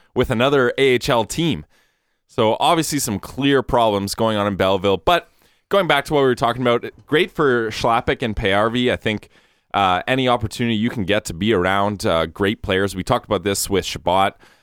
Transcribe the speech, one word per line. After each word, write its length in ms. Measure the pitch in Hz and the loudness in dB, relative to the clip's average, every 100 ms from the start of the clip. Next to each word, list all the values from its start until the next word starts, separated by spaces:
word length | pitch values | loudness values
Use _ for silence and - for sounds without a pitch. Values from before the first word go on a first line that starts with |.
| _ | _
with 160 | 123 123 | -2 0
another 420 | 113 135 143 120 - | 0 2 2 2 2
A 60 | |
H 260 | 135 123 - | 2 2 2
L 160 | 120 | 0
team. 400 | 104 - 165 82 - _ _ _ _ _ _ | 0 -2 -2 -2 -8 _ _ _ _ _ _
So 320 | - 110 113 | 0 0 2
obviously 380 | 143 165 147 143 | 2 2 0 -4
some 200 | 123 98 | -4 -6
clear 440 | - - 139 135 | -8 -2 2 2
problems 520 | - 123 113 101 98 | 2 2 2 2 -2
going 220 | - 113 104 | -2 0 0
on 100 | 101 | -2
in 100 | 92 | 0
Belleville, 420 | 95 98 98 95 | 0 2 0 0
but 320 | - 170 - _ _ _ _ | 2 0 -2 _ _ _ _
going 160 | 196 165 | 0 2
back 160 | 143 | 0
to 100 | 139 | 2
what 60 | 151 | 2
we 60 | 131 | 2
were 80 | 120 | 2
talking 260 | 117 117 | -2 0
about, 220 | 123 120 113 - - | 0 0 -2 -14 -2
great 260 | 151 202 | 0 0
for 360 | - 143 123 110 | 0 0 0 -2
Schlappick 520 | - 123 117 143 135 | -2 0 0 -2 -4
and 140 | 117 104 | -4 -2
Payarvi. 560 | 101 101 113 120 123 | 0 2 0 0 -2
I 40 | 90 | -2
think, 320 | 113 104 - _ _ _ _ | -4 -6 -10 _ _ _ _
uh, 300 | 98 95 90 - | 0 0 0 -2
any 220 | 131 127 | -2 0
opportunity 480 | 120 110 - 117 110 | 0 -4 -4 -2 0
you 120 | 117 | -2
can 160 | 120 | -4
get 200 | 90 104 | -2 -2
to 100 | - | -2
be 180 | 82 104 | -4 0
around, 540 | 101 90 98 101 101 104 | 2 2 0 -2 -2 -2
uh, 200 | 82 82 | 0 -2
great 360 | 80 98 117 | -2 -2 -2
players. 320 | - 95 101 | -2 0 0
We 80 | 92 | -4
talked 220 | - 120 | -2 -2
about 180 | - 98 | 0 -2
this 260 | 98 98 - | -2 -4 -2
with 160 | 98 | -2
Chabot, 500 | - 80 87 92 98 - - _ | -2 -6 -2 0 0 -4 -20 _